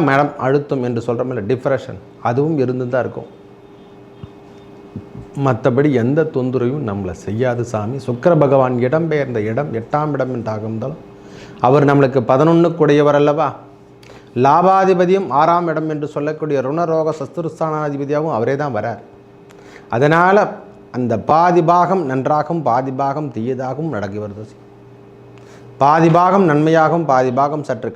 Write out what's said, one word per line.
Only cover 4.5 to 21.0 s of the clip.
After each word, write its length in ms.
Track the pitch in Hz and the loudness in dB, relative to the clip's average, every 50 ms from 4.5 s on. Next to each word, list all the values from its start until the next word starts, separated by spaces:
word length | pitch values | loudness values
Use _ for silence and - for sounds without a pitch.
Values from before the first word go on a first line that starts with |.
| - - - - - - - - - - - - - - - - - 143 139 | -20 -20 -20 -20 -20 -20 -20 -18 -18 -18 -18 -16 -18 -18 -18 -14 -8 -2 -2
மற்றபடி 420 | 135 123 113 - 143 120 131 147 151 131 117 113 | 0 0 0 0 0 2 2 2 2 2 0 0
எந்த 180 | 123 143 165 156 160 - | 0 0 0 0 0 -2
தொந்தரவையும் 520 | 135 123 127 123 131 123 123 139 151 131 110 | -4 -4 -2 -2 -2 -2 -2 -2 -4 -6 -6
நம்மளை 260 | 98 101 95 90 82 - - | -6 -6 -6 -8 -10 -10 -10
செய்யாது 400 | 98 101 113 127 127 120 120 117 117 - | -8 -4 -2 -2 -2 -2 -4 -4 -4 -4
சாமி. 260 | 107 104 107 135 135 - | -6 -6 -6 -8 -8 -6
சுக்கிர 260 | - 120 120 - 180 170 151 143 | -8 -8 -2 0 2 4 4 4
பகவான் 340 | 131 139 135 131 127 127 120 120 | 4 4 4 4 2 0 0 0
இடம்பெயர்ந்த 540 | 127 151 160 170 160 156 147 139 127 120 110 104 110 | 0 0 0 0 0 -2 -2 -2 -2 -4 -4 -4 -2
இடம் 200 | 113 135 147 156 151 110 | -4 -4 -4 -4 -6 -8
எட்டாம் 340 | 110 - - 147 151 151 143 | -6 -4 -2 -2 -2 -2 -2
இடம் 160 | 135 131 127 127 | -2 -4 -4 -4
என்றாக 300 | 120 101 110 110 107 110 | -6 -6 -6 -6 -6 -6
இருந்தாலும் 360 | 110 113 110 120 135 160 - - - - - - - - - - - - - - 123 | -8 -8 -6 -8 -8 -10 -12 -16 -20 -20 -20 -20 -20 -20 -20 -20 -20 -6 0 2 4
அவர் 180 | 135 147 139 143 | 4 4 4 4
நம்மளுக்கு 320 | 143 143 139 127 127 135 113 123 | 4 4 4 4 2 0 2 2
பதினொன்னுக்குடையவர் 880 | 131 135 151 165 165 165 170 170 165 165 156 143 147 147 147 147 143 143 | 2 4 4 4 4 4 4 2 2 2 2 4 4 4 4 4 4 4
அல்லவா. 280 | 147 147 147 156 151 135 110 - - - - - - - - - - - - - - - - 123 127 | 2 2 2 0 -2 -4 -4 -8 -16 -20 -20 -20 -20 -20 -20 -20 -20 -20 -20 -20 -20 -8 -2 0 2
லாபாதிபதியும் 840 | 139 147 170 180 190 190 190 190 185 185 175 180 175 190 196 190 117 127 143 156 | 4 4 6 4 4 4 4 4 4 4 2 4 2 2 0 0 0 2 2 4
ஆறாம் 280 | 165 170 175 175 165 156 | 4 2 2 0 -2 -2
இடம் 200 | 156 156 156 156 | -4 -4 -4 -4
என்று 140 | 147 151 147 - | -6 -6 -6 -6
சொல்லக்கூடிய 440 | 147 143 151 156 151 160 151 147 135 127 | -6 -6 -6 -6 -6 -4 -2 -2 -2 -2
ருணரோக 480 | 131 151 170 175 160 160 160 156 160 147 - | -2 -2 -2 -2 -2 0 -2 -2 -2 -4 -6
சத்துருஸ்தானாதிபதியாகவும் 1160 | 143 127 - 175 165 156 - - 165 156 156 151 151 147 143 139 143 135 147 147 156 160 131 110 | -8 -10 -8 -8 -8 -8 -6 -4 -4 -4 -2 -4 -4 -4 -4 -6 -4 -2 -2 -2 -2 -2 -2 -2
அவரே 180 | 120 127 139 139 151 | 0 0 -2 -2 -2
தான் 140 | 143 120 104 | -4 -4 -4
வரார். 220 | 107 117 107 - - - - - - - - - - - - - - - - - - - - | -4 -4 -8 -8 -12 -20 -20 -20 -20 -20 -20 -20 -20 -20 -20 -20 -20 -20 -20 -20 -10 -4 0
அதனால 500 | 120 143 147 160 170 180 185 196 208 185 - - - - - - - - - - | 2 2 4 4 4 4 4 4 4 2 2 -2 -10 -16 -20 -20 -20 -20 -12 -6
அந்த 180 | 123 | -4